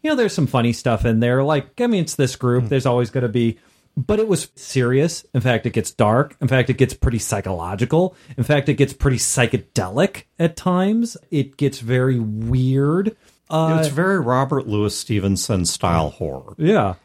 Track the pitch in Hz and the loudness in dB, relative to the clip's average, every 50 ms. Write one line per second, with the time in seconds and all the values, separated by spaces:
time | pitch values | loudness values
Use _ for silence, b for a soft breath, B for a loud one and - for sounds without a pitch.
0 | - 311 311 254 233 202 - - 147 123 - 127 117 120 117 - - 127 117 104 | -4 -2 0 2 0 0 0 0 0 0 2 2 2 2 0 0 0 -2 0 0
1 | - 120 113 110 117 120 123 131 135 143 156 143 135 - _ - 240 240 233 190 | 2 2 2 2 2 2 2 2 2 2 0 0 -2 -6 _ -2 -2 0 0 0
2 | 165 160 - - 139 127 - - - 123 120 127 123 110 143 131 123 135 120 123 | -2 -2 -2 0 0 0 0 -2 0 0 2 2 0 0 0 0 2 2 2 2
3 | 123 113 - 135 123 117 104 123 117 113 110 b b b b b b b _ - | 0 0 -2 -2 -2 0 0 2 2 0 0 b b b b b b b _ -6
4 | 131 - 208 208 220 220 190 160 - - _ - - - - 135 123 120 127 135 | -2 0 0 0 2 2 0 -2 -2 -6 _ -20 -16 -4 -2 0 2 2 2 2
5 | 147 170 - - - _ - 131 104 127 120 110 - 117 - 117 - - - - | 2 0 -2 -6 -10 _ -4 0 2 2 0 0 0 -2 -2 -2 -2 -4 -2 2
6 | 117 104 110 123 147 147 - - - 127 135 131 120 131 131 - 131 123 - - | 2 4 4 4 2 0 -4 -4 -2 0 2 2 2 2 2 2 2 0 2 0
7 | - 127 117 110 - - - 101 95 95 95 85 82 85 98 95 120 - - 160 | -2 0 0 -2 -2 -4 -4 -4 -4 -4 -6 -6 -6 -6 -4 -4 -2 0 0 0
8 | 185 185 B B B B B - 123 - 151 143 - - 139 104 143 131 - - | 0 0 B B B B B -4 -2 0 0 0 2 0 0 2 0 0 0 0
9 | - 143 131 113 - - - - 123 117 - - - - _ - 95 90 98 127 | 0 0 0 0 -2 -2 0 0 0 0 0 -2 -4 -6 _ -4 -4 -2 0 0
10 | 175 202 - - - _ _ - 170 165 165 - - 185 180 180 185 196 214 226 | 0 0 -2 -6 -16 _ _ -2 -2 -2 -2 -2 -2 -2 0 2 2 2 0 0
11 | 233 226 - - - _ - 147 135 139 - - 143 139 135 - 117 113 123 127 | -2 -4 -6 -12 -12 _ -2 -2 -2 -2 -4 -4 -2 -2 -2 -4 -4 -2 0 0
12 | 127 131 131 120 113 107 107 110 113 117 127 131 127 127 131 135 139 143 160 185 | 2 2 0 0 -2 -2 -4 -6 -4 -2 0 0 2 2 2 2 2 2 0 0
13 | 196 220 220 b b b b b _ - 156 156 160 160 160 160 160 147 139 143 | 0 -2 -4 b b b b b _ -6 -2 0 0 2 2 2 0 0 0 0
14 | 175 190 196 185 135 117 127 127 135 131 156 135 - - 104 104 104 101 - - | 0 0 0 0 0 0 0 0 0 0 -2 -2 -2 -2 0 0 0 0 -2 -4
15 | - - 113 104 92 98 98 90 - - 113 92 87 82 - - - 90 85 82 | -4 -4 -2 0 0 0 0 0 -2 -2 -2 0 0 -2 -2 -2 0 2 2 2
16 | 80 73 - - 92 76 67 67 65 - 101 - 156 165 220 196 113 95 92 - | 0 0 -4 -6 -8 -8 -8 -10 -12 -16 -8 -2 0 2 2 2 2 0 -2 -6
17 | _ | _